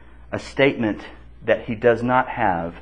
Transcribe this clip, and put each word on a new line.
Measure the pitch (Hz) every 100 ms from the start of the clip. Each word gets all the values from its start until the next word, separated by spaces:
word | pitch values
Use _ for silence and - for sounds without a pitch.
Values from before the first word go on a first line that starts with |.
| - - -
a | 104
statement | - - 139 120 110 - - - - - 113
that | 104 -
he | 107
does | 120 117
not | 120 127 127
have | - 107 85 85 -